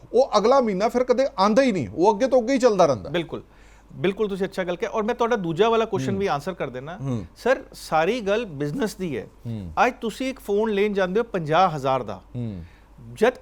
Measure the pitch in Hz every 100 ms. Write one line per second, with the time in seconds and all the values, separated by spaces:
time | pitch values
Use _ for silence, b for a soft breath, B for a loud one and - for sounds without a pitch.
0 | B 220 262 208 202 269 233 185 220 240
1 | 254 233 269 - 196 214 269 190 110 110
2 | 185 208 254 254 226 269 247 202 165 123
3 | 87 165 156 117 - b b b b 135
4 | 160 202 214 190 214 - 180 175 226 220
5 | 214 233 233 233 175 156 220 226 220 196
6 | 135 196 196 147 160 185 151 123 139 185
7 | 139 120 87 - - 262 - - - 160
8 | 165 254 196 208 233 139 147 147 220 -
9 | 185 123 95 - 120 113 90 76 220 247
10 | 233 - 262 254 - 202 220 202 208 196
11 | 185 185 233 196 156 156 190 156 135 131
12 | 110 92 - 123 117 95 85 B B -
13 | 117 120 233 247